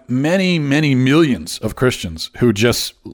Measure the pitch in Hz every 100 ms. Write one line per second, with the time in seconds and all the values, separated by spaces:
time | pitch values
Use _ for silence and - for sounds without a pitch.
0 | - 123 151 190 185 175 143 139 151 127
1 | 131 151 160 101 76 - 110 - 127 -
2 | 90 80 - - 120 101 117 - - -
3 | -